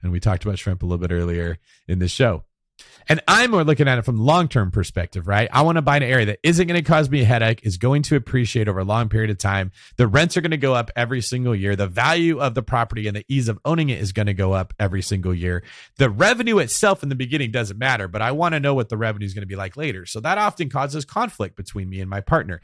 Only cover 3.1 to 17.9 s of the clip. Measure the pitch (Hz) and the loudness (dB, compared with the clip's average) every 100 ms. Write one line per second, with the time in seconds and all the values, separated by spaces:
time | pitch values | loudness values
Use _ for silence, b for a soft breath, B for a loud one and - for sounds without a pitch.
3.1 | 160 - 202 240 208 156 147 139 127 113 | 0 4 4 4 2 2 4 4 2 0
4.1 | 113 117 170 165 123 95 101 85 - 85 | 0 4 4 4 0 0 -2 -2 -4 -6
5.1 | 95 87 101 117 127 160 170 147 143 127 | -6 -2 0 2 4 4 4 2 2 4
6.1 | 127 104 101 156 170 175 175 147 160 143 | 2 2 0 2 2 2 0 4 4 4
7.1 | 143 113 120 113 113 110 90 123 143 143 | 4 4 4 2 0 -2 0 2 2 2
8.1 | 143 - 131 117 113 107 95 95 110 113 | 0 0 -2 0 0 0 -2 0 0 0
9.1 | 110 110 101 101 98 92 B B - 117 | 0 0 -2 0 0 -2 B B 2 4
10.1 | 104 170 - 165 160 135 123 113 - 120 | 4 4 2 0 0 2 0 0 -2 -2
11.1 | 127 107 127 123 107 98 98 98 90 131 | -2 -4 -2 0 0 0 0 -2 0 2
12.1 | 170 165 151 135 120 113 127 113 107 107 | 2 2 2 -2 -2 -2 -2 -2 -4 -4
13.1 | 101 - 135 117 104 143 165 151 120 101 | -6 -2 -2 0 -2 0 0 0 -2 -4
14.1 | 98 104 95 95 95 92 - 101 95 - | -2 -2 0 0 0 -2 -4 -4 -2 -4
15.1 | 98 90 90 90 87 B B B - 131 | -2 -2 -2 -2 -4 B B B 0 2
16.1 | 101 190 240 233 214 131 - 208 190 143 | 4 2 2 2 2 0 0 2 2 -2
17.1 | 131 127 147 127 120 107 98 131 | -6 -4 -4 -2 -4 -4 -4 -2